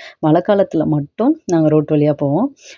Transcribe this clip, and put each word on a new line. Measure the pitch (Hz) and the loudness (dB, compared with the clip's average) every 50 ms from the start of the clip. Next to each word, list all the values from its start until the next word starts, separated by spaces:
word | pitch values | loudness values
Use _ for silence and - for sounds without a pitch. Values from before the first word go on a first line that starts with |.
| - - - _ | -20 -20 -10 _
மழை | - 156 151 175 180 - | 0 0 2 2 2 2
காலத்துல | 208 196 196 185 - 165 151 | 0 0 0 0 -2 -2 -2
மட்டும் | 156 156 147 143 - _ - 214 269 320 330 _ | 0 -2 -2 -4 -6 _ -2 0 0 0 -2 _
நாங்க | - 180 165 160 151 | -2 0 0 2 2
ரோட்டு | 151 156 151 143 156 | 2 0 0 0 0
வழியா | 147 147 151 147 | 0 0 0 0
போவோம். | 139 151 139 139 165 233 285 277 _ - - - | -2 -2 -2 -2 -2 -2 -4 -6 _ -20 -20 -20